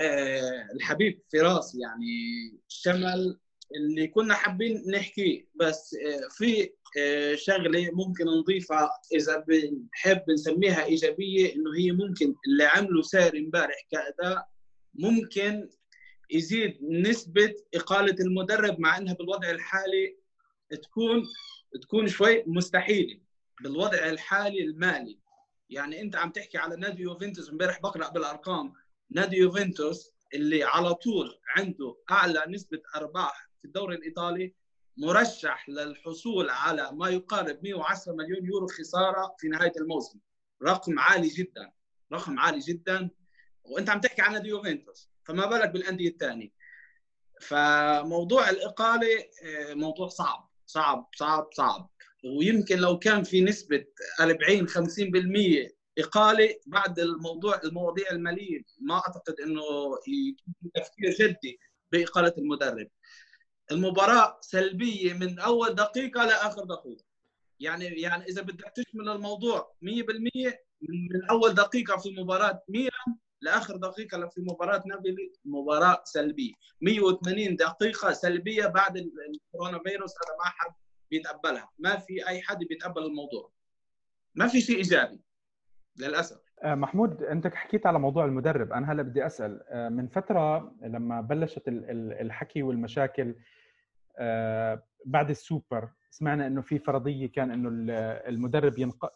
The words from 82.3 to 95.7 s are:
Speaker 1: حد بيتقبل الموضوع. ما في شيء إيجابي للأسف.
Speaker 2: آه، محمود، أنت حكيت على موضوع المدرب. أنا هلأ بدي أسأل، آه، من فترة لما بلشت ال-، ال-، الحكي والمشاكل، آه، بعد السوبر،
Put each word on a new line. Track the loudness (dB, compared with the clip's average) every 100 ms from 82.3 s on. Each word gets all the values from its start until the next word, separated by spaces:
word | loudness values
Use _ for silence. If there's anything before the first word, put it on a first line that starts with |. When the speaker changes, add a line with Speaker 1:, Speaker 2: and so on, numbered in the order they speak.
| -6
Speaker 1:
حد | -6 -6
بيتقبل | -6 -6 -6 -6
الموضوع. | -6 -6 -8 -10 -12 _ _ _ _ _ _ _ _
ما | 0 2
في | 4
شيء | 2 0
إيجابي | 4 4 2 -4 _ _ _ _ _ -20 _ -10
للأسف. | -4 -2 -4 -8 _ _
Speaker 2:
آه، | -4
محمود، | -2 -2 0 0 0
أنت | -4 -2 -4
حكيت | -6 -4 0 2
على | 2
موضوع | 2 2
المدرب. | 0 2 0 0 -2
أنا | -4 -2
هلأ | -2
بدي | -2 -2 -2
أسأل، | -4 -8 -8 -10
آه، | -8 -4
من | -4 -4
فترة | -6 0 2 2 0 -4 -14
لما | -10 -6 -4 -4
بلشت | -2 -2 -2 -4 -6
ال-، | -8 -6
ال-، | -8 -8 -6
الحكي | -8 -8 -8 -4
والمشاكل، | -2 -2 -4 -2 -2 -2 -6 -6 _ _ _ _ _ _ _ -8
آه، | -4 -2 -2 -2 -2 -4 _ _ 0
بعد | 2 2
السوبر، | -2 -4 -6 -4